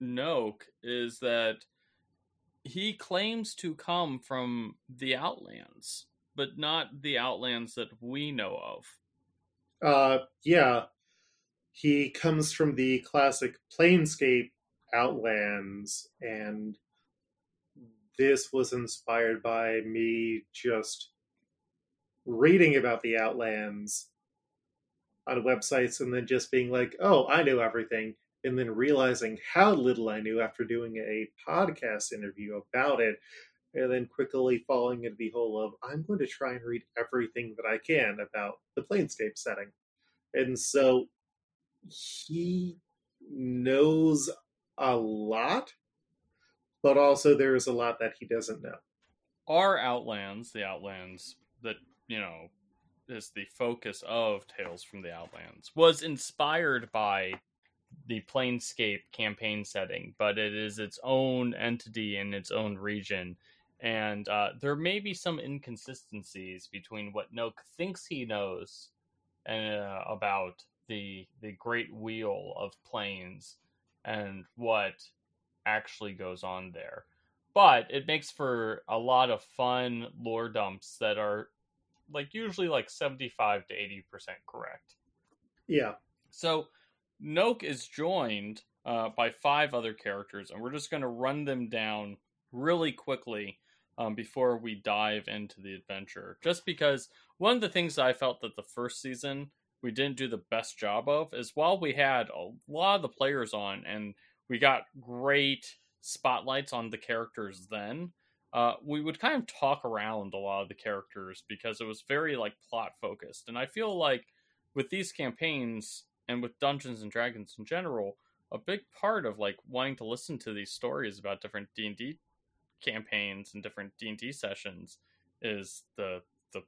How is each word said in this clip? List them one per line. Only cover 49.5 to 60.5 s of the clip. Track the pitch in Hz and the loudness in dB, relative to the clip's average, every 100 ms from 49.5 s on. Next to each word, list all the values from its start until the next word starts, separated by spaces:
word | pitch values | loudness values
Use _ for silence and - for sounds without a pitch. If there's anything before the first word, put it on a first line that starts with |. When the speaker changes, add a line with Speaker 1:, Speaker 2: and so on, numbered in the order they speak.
| 160 196 185 | 6 6 4
Speaker 1:
Outlands, | 123 123 117 104 98 101 117 | 2 0 -2 -6 -6 -10 -10
the | 110 | -6
Outlands | 98 92 98 95 92 92 - - _ _ | -6 -6 -10 -12 -14 -16 -18 -20 _ _
that, | 113 107 _ _ - | -10 -10 _ _ -10
you | 110 | -8
know, | 95 82 85 _ _ _ _ _ - | -6 -10 -16 _ _ _ _ _ -14
is | 117 - | -14 -12
the | 113 - | -12 -12
focus | - 120 120 110 98 - | -4 -2 -2 -6 -10 -4
of | 117 113 101 - | 0 0 0 -6
Tales | - 92 85 | -12 -10 -10
from | - 101 | -14 -14
the | 87 | -12
Outlands, | 82 85 82 82 - - | -12 -14 -16 -20 -20 -6
was | 151 165 156 | 6 8 6
inspired | 160 139 - - 147 160 160 127 113 | 0 -6 -6 -2 0 2 2 0 0
by | 110 104 95 92 95 _ _ _ _ _ - 127 | 0 2 2 0 -6 _ _ _ _ _ -16 -8
the | 110 | -8
Planescape | - 135 127 120 - - 107 101 - | -4 -2 0 -2 -6 -2 -2 -2 -8
campaign | - 110 101 110 104 | -6 -4 -4 -4 -4
setting, | 101 101 92 87 87 - | -6 -6 -6 -6 -10 -2
but | 104 104 | 0 0
it | 107 | -2